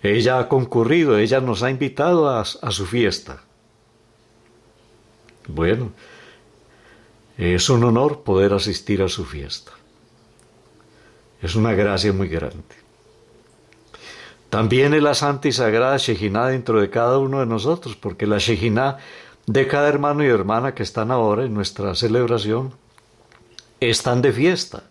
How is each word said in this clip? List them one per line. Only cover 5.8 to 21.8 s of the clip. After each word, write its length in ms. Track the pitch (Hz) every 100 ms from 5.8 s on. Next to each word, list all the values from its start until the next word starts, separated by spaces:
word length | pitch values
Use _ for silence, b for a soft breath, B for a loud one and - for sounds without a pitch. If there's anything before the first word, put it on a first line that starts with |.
| 117 - B B B B B _ _ b b b b b _ -
es 320 | 87 90 -
un 160 | 123
honor 380 | 120 113 143 147
poder 320 | - 95 98
asistir 480 | 98 101 90 - 101
a 60 | 95
su 180 | - 80
fiesta. 460 | 73 67 - - - _ _ _ _ _ _ _ _ _ _ b b b b b _
Es 120 | 85
una 200 | 101 110
gracia 400 | 98 104 95 104
muy 140 | 95 95
grande. 480 | 80 67 - - - _ _ _ _ _ _ _ _ _ _ _ B B B B B _
También 460 | 104 110 123 143
es 80 | 151
la 120 | 147
santa 340 | 135 143 139 147
y 40 |
sagrada 460 | 120 117 110 127 139
Shejinah 500 | 127 101 104 104 127
dentro 320 | 131 120 110
de 80 | 101
cada 300 | 110 117 135
uno 220 | 135 135
de 60 | 123
nosotros, 480 | 113 117 170 127
porque 320 | 107 104 87 104
la 120 | 104
Shejinah 600 | 95 107 113 107 135 139 B B B B -
de 200 | 117 135
cada 220 | 143 147
hermano 360 | 143 147 147
y 40 | 147
hermana 460 | 113 98 110 135
que 80 | -
están 280 | 101 - 110
ahora 340 | 127 113 104
en 80 | 127
nuestra 420 | 104 98 -